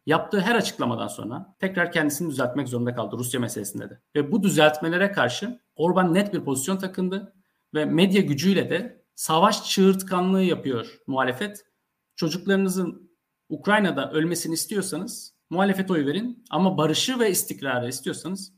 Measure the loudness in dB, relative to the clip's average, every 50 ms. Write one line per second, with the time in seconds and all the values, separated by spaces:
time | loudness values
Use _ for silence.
0 | -2 0 0 0 0 0 -2 0 0 2 2 0 0 -2 -4 -4 -2 -2 -2 -4
1 | -6 -8 -8 -10 -10 -10 -10 -12 -14 -14 _ -6 -6 -4 0 -2 -2 0 0 0
2 | 0 0 -2 -2 -6 -4 -2 -2 -2 -2 -2 -4 -4 -2 -2 -2 -2 -2 -2 -4
3 | -6 -6 -4 -6 -6 -4 -2 -4 -4 -4 -4 -8 -8 -8 -10 -10 -12 -12 -16 -20
4 | _ _ -2 -2 0 0 0 2 2 2 6 6 6 6 6 2 -2 0 2 2
5 | 2 2 2 0 0 0 0 -4 -8 -10 -10 -12 _ _ _ -2 0 6 6 6
6 | 8 8 6 4 2 2 -2 -4 -2 -2 -2 -2 0 -2 -2 -2 -2 -6 -4 -2
7 | -2 -2 -2 -4 -6 -10 _ _ _ _ _ _ _ -6 -2 -2 0 2 4 4
8 | 6 6 6 4 2 2 0 2 2 2 2 2 2 0 -2 -4 -4 -8 -14 _
9 | _ _ -12 -10 -4 0 4 4 4 4 4 0 -4 -2 2 4 6 6 4 2
10 | -2 -4 -2 0 0 2 2 2 2 2 0 0 -2 -4 -4 -4 -4 -8 -14 -16
11 | -10 -4 -2 0 0 0 0 -2 -4 -6 -8 -12 _ _ _ _ _ _ _ _
12 | _ _ -6 -4 -4 -4 -4 -4 0 0 2 2 2 0 0 -2 -2 -4 -6 -10
13 | -18 _ _ _ _ _ _ _ _ -12 -10 -6 -2 0 2 2 2 2 0 -2
14 | -4 -2 -2 0 0 0 -2 -4 -4 -4 -4 -6 -6 -4 -4 -4 -4 -4 -6 -8
15 | -8 -8 -12 -14 -16 -18 _ _ _ -6 -2 0 2 2 2 0 0 0 0 0
16 | 0 0 -2 -2 -4 -6 -10 -12 _ -4 0 2 2 2 2 2 0 2 2 0
17 | 0 -2 0 0 0 0 0 -2 -4 -6 -8 -8 -6 -4 -4 -4 -4 -6 -8 -8
18 | -8 -8 -8 -8 -8 -8 -8 -10 -12 -16 _